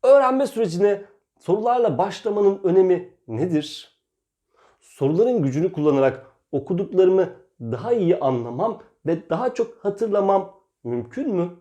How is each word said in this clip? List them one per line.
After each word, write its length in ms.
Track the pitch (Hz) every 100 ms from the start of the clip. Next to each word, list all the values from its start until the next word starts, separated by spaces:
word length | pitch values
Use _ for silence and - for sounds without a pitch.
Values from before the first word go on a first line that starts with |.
Öğrenme 440 | 254 277 254 262 277
sürecine 540 | 220 220 170 208 202 - _ _ _
sorularla 580 | - 196 226 247 233 135
başlamanın 600 | 196 - 226 208 202 196
önemi 500 | 190 185 185 175 180 _ -
nedir? 680 | 113 175 156 143 - - _ _ _ _ _ _ _ _ _
Soruların 600 | _ _ 139 160 240 240
gücünü 300 | 139 131 180
kullanarak 540 | 175 151 139 135 131 - _ _
okuduklarımı 760 | 143 139 175 180 180 185 190 180 - _ _
daha 320 | 117 120 214
iyi 260 | 240 175 185
anlamam 640 | 135 123 117 120 214 202 - _ 147
ve 240 | 160 -
daha 240 | 165 254
çok 320 | 254 226 - 202
hatırlamam 760 | 202 226 202 196 196 196 - _ _
mümkün 520 | 120 120 117 - 285 190
mü? 140 | 175 175